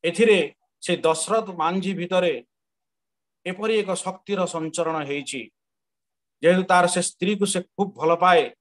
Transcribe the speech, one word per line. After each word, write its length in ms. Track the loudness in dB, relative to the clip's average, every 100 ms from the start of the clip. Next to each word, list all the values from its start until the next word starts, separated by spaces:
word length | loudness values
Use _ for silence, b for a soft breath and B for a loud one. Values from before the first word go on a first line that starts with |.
ଏଥିରେ 340 | -4 2 4 4 2 _ _ _
ସେ 100 | -6 0
ଦଶରଥ 500 | 0 0 -2 -2 -4 -4
ମାଝୀ 360 | -2 -2 -4
ଭିତରେ 400 | -6 -2 0 0 -2 _ _ _ _ _ _ _ _ _ _ -12
ଏପରି 280 | -6 -2 -2
ଏକ 120 | -2
ଶକ୍ତିର 460 | -4 -6 -10 -6 -4 -4
ସଞ୍ଚରଣ 500 | -4 -6 -4 -4 -4
ହେଇଛି, 360 | -4 -8 -8 -12 -14 _ _ _ _ _ _ _ _ _
ଯେହେତୁ 180 | 4 4
ତାର 240 | 4 4 4
ସେ 140 | 0
ସ୍ତ୍ରୀକୁ 440 | -4 _ -2 0 -2
ସେ 140 | -2
ଖୁବ୍ 320 | -6 -6 -6
ଭଲ 220 | -2 0 4
ପାଏ 380 | 6 4 2 -8